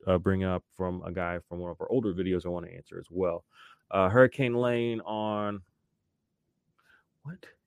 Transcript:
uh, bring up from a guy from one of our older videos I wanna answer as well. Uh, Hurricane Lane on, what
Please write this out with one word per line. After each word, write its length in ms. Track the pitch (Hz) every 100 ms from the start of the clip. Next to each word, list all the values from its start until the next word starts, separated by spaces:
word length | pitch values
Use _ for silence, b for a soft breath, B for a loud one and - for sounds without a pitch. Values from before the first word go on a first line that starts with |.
| 95
uh, 120 | 92
bring 240 | 98 95
up 220 | 95 90 - -
from 260 | 92 90
a 80 | 85
guy 260 | 90 87 87 -
from 100 | 87
one 120 | 87
of 100 | 82
our 100 | -
older 240 | 127 107
videos 320 | 87 92 90 87
I 20 |
wanna 200 | 87 85
answer 300 | 85 - 90
as 100 | -
well. 340 | 87 87 85 - b b b -
Uh, 180 | 95 110
Hurricane 460 | 120 127 - 127
Lane 460 | 120 123 120 117 113
on, 580 | - 110 107 104 104 104 - _ _ _ _ _ _ _ _ _ _ _ b b _ _
what 220 | 143 180 - _